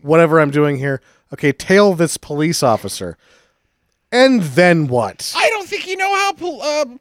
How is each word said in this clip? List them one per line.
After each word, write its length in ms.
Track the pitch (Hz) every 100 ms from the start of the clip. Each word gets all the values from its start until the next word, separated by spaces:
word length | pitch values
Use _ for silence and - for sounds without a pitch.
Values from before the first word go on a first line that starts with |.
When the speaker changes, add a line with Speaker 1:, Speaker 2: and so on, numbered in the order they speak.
Speaker 1:
whatever 360 | 143 160 165 160
I'm 120 | 151
doing 260 | 143 147 139
here. 240 | 139 135 _ _ _
Okay, 200 | - 147
tail 420 | 139 - 190 208
this 240 | 175 165 -
police 440 | - 147 156 160
officer." 540 | 131 107 98 - 90 82 _ _ _ _ _ _ _ _ _
And 320 | 240 269 247
then 440 | 160 127 180 170 147
what? 460 | 123 104 - - -
Speaker 2:
I 140 | 622
don't 180 | 440 359
think 180 | 403 339
you 100 | 381
know 180 | 392
how 180 | 392 392
pol-, 300 | 339 349 214
uh, 220 | 269 302 277 247